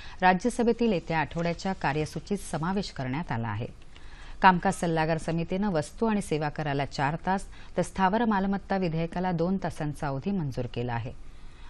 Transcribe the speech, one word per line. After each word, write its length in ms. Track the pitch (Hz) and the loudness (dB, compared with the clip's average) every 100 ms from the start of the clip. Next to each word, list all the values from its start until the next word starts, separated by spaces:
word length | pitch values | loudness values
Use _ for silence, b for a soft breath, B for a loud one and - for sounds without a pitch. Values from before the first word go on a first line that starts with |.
| B B | B B
राज्यसभेतील 720 | 185 185 247 240 233 233 233 | 4 6 2 2 2 4 2
येत्या 260 | 175 - 160 | 2 0 -2
आठवड्याच्या 540 | 143 165 170 165 190 | 0 0 -2 -2 -4
कार्यसूचीत 640 | 190 156 147 151 160 - 202 - | -2 0 0 -2 -4 -4 -4 -4
समावेश 400 | 151 170 196 180 | -2 0 0 -2
करण्यात 400 | - 127 131 - | -4 -4 -4 -2
आला 160 | 117 113 | -2 -2
आहे. 200 | 104 - - - B B B B B | -4 -6 -10 -16 B B B B B
कामकाज 320 | 190 180 196 | 8 8 2
सल्लागार 440 | 180 175 160 160 165 | 2 2 2 2 0
समितीनं 540 | - 165 165 190 208 | 0 -2 -2 0 2
वस्तू 340 | 160 151 - 226 | 0 -2 -2 0
आणि 160 | 208 | 0
सेवा 280 | - 151 147 | 0 0 0
कराला 360 | 151 151 143 135 | -2 -2 0 -2
चार 300 | - 139 165 180 | 0 0 0 0
तास, 200 | 190 - B B - | 0 -2 B B -2
तर 40 | |
स्थावर 440 | 175 - 190 214 226 | -2 2 4 4 4
मालमत्ता 520 | 196 196 196 - 196 | 2 2 0 0 0
विधेयकाला 540 | 180 160 165 175 185 | 2 0 -2 0 0
दोन 260 | 165 175 190 | 2 2 2
तासांचा 440 | 170 - 151 143 147 | -2 -4 -4 -2 -4
अवधी 240 | 135 196 | -2 -2
मंजूर 340 | 196 143 127 120 | -2 -2 -2 -4
केला 200 | 120 123 | -4 -2
आहे. 320 | 117 117 - B B B B | -2 -4 -10 B B B B